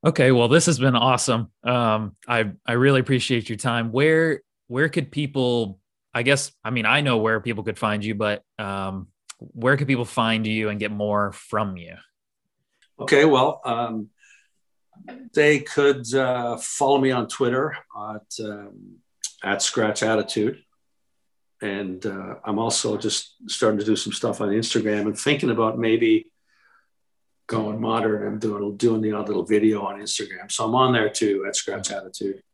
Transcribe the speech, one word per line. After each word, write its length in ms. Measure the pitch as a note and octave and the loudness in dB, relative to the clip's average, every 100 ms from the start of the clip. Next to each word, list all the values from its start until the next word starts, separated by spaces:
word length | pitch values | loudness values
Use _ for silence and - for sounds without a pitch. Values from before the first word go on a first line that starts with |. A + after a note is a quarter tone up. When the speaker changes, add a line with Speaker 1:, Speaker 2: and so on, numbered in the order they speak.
| D3+ | 2
Speaker 1:
Okay, 240 | D#3+ C3 | 4 6
well, 160 | B2+ A#2+ | 6 6
this 200 | D3+ E3 | 4 4
has 120 | A#2+ | 2
been 160 | C3+ | 2
awesome. 560 | B2 B2 B2 - A#2 G#2 _ | 4 2 2 2 0 -2 _
Um, 500 | A#2 B2 A#2 G#2+ G#2 - - | -2 0 2 0 -2 -10 -2
I, 240 | A#2+ G#2+ F2+ | 0 0 -4
I 100 | - | -2
really 260 | A#2+ C3+ C3+ | 2 4 4
appreciate 480 | B2+ C3 - B2 G#2 | 2 0 0 -2 -2
your 100 | A2 | -4
time. 320 | B2+ A#2 A#2 | -2 -2 -2
Where, 520 | A2+ D3+ D#3+ E3 C#3+ _ _ _ | 2 2 4 2 -2 _ _ _
where 200 | A#2+ D#3 | -2 0
could 220 | - C#3 | 0 -4
people, 720 | D3 C#3+ C#3 B2 A#2+ G#2+ F#2+ _ _ _ | -6 -4 -2 0 0 -2 -8 _ _ _
I 80 | A#2+ | -2
guess, 300 | A#2+ C#3 - _ | 2 2 0 _
I 80 | A2 | -6
mean, 160 | A#2+ A2 | -2 2
I 140 | C#3 | 2
know 160 | D3 A#2 | 2 2
where 240 | A2 A2 | 2 0
people 240 | A2 G#2+ | -2 -6
could 140 | G#2+ G#2 | -6 -4
find 260 | A2 G#2 | -2 -2
you, 100 | G#2 | -4
but, 300 | G#2 G#2+ G#2 _ - | -2 -2 -4 _ -12
um, 480 | G2+ G2 F#2+ F#2+ F#2 _ _ - | -8 -6 -6 -8 -12 _ _ -20
where 360 | - - A#2+ C#3 | -18 -4 0 0
could 100 | C#3 | 2
people 160 | C3 | -2
find 420 | A#2+ - A2+ A2+ A2 | -2 -2 0 0 0
you 220 | A2 G#2+ | -2 -2
and 100 | G#2 | -4
get 100 | G#2 | -6
more 400 | G#2 G#2 G#2 G2+ | -4 -2 0 -2
from 440 | G2+ - G#2+ G#2 F2+ | -6 -8 -4 -4 -8
you? 200 | E2+ E2+ _ _ _ _ _ _ _ _ _ _ | -14 -20 _ _ _ _ _ _ _ _ _ _
Speaker 2:
Okay, 240 | - C#3+ | 2 6
well, 360 | D#3 C3+ C3 - | 6 6 4 0
um, 440 | B2+ A#2 A#2 A2 G#2 _ _ _ _ _ _ _ _ _ - - - | -4 -4 -4 -6 -10 _ _ _ _ _ _ _ _ _ -20 -18 -6
they 260 | - D3+ D3 | 2 4 4
could, 520 | C#3+ - C#3+ C3 A#2 | 0 2 4 4 0
uh, 420 | C3 B2+ B2 A#2+ A#2 | 0 2 0 -2 -6
follow 400 | - - C3+ C#3 | -8 -2 2 4
me 120 | C3+ | 4
on 160 | B2+ A2 | 0 -2
Twitter 480 | - B2 B2+ D3+ D#3 - A2 | 0 0 2 -2 -6 -16 -14
at, 480 | G#2+ G#2+ _ - | -12 -12 _ -12
um, 540 | G#2+ G#2 G2+ G2+ G2 F#2+ _ _ - _ | -10 -10 -16 -20 -20 -20 _ _ -16 _
at 200 | F#2+ G3 | -4 -2
Scratch 400 | - - A2 G#2 | -2 0 0 0
Attitude. 580 | A2 A2 G#2 - G#2+ C#3 _ _ _ _ _ _ _ _ _ _ | 0 0 0 -2 -2 -4 _ _ _ _ _ _ _ _ _ _
And, 440 | G#2 G2 F#2+ F#2 A2 | -8 -6 -8 -8 -8
uh, 300 | G2 F#2+ - | -8 -12 -12
I'm 140 | - G#2 | -6 -2
also 360 | A2+ - A#2 G#2 | -2 -2 -2 -4
just 380 | A2 - - _ - | -4 -6 -8 _ -12
starting 320 | - A2 G#2+ | 0 2 2
to 40 | |
do 120 | G#2 G#2+ | 0 0
some 160 | - | -2
stuff 280 | - G2+ G2 | -4 -4 -4
on 80 | G#2 | -2
Instagram 520 | G#2 A#2+ A#2 G#2+ G#2+ | -2 0 -2 0 0
and 160 | G#2 G#2 | -2 -2
thinking 320 | - D3 C#3 | -2 0 0
about 260 | A2+ A2+ A2+ | 2 0 0
maybe 520 | A#2 A2+ A2+ A2 - _ _ _ _ _ _ _ _ _ _ _ - | 2 4 4 2 0 _ _ _ _ _ _ _ _ _ _ _ -6
going 340 | A2+ G#2+ G#2+ | -4 -4 -4
modern 460 | A2+ A2+ A2+ G#2 G#2 | -2 0 0 -2 -4
and 140 | G#2+ | -4
doing, 360 | A2 G2+ G#2 G2+ | -4 -2 -6 0
doing 240 | A#2+ A2 | 2 2
the 120 | G#2+ | 0
odd 160 | G#2 G#2 | -2 -2
little 160 | G2 | -2
video 380 | E2+ G#2+ G#2+ G#2+ | 2 4 4 2
on 180 | G2 G2 | -2 -8
Instagram. 500 | G#2 - G2+ F#2+ G2 | -6 -6 -6 -10 -8
So 140 | - | -4
I'm 100 | A2+ | 0
on 180 | A#2+ C#3 | 4 4
there 160 | B2 G#2+ | 4 2
too, 360 | - G#2+ G2 G2 | 2 0 0 -2
at 100 | - | -4
Scratch 340 | - G2 G2 | -4 -6 -6
Attitude. 500 | G2+ F#2 - G2+ G2 _ | -8 -10 -8 -8 -8 _